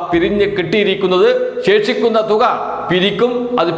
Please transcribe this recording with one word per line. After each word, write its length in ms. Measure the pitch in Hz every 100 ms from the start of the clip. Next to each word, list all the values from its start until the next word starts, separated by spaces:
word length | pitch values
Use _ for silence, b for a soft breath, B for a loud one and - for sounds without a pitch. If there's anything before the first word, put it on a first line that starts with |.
| -
പിരിഞ്ഞ് 340 | 170 175 208 202 180
കിട്ടിയിരിക്കുന്നത്. 720 | 165 214 202 190 185 185 226 254 - - 190
ശേഷിക്കുന്ന 520 | 214 214 240 240 220 -
തുക 140 | 214 233 156 - - -
പിരിക്കും, 420 | 180 196 196 240 247 240 240
അത് 100 | 170